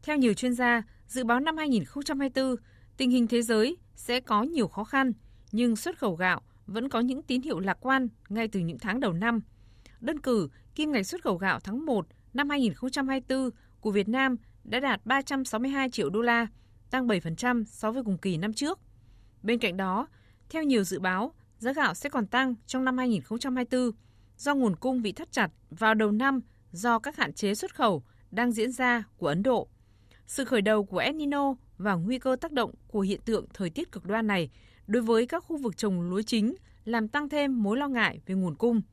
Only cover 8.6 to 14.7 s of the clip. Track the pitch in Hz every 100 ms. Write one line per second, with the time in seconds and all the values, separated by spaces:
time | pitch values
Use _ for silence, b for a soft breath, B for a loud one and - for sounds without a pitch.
8.6 | 165 165 214 220 254 165 226 233 - b
9.6 | b b b b 233 302 - 233 151 b
10.6 | b - 302 269 190 349 339 175 190 156
11.6 | - 226 311 220 170 b b 247 285 285
12.6 | 240 156 254 285 269 269 262 262 254 b
13.6 | b b 220 202 196 247 269 247 b b
14.6 | -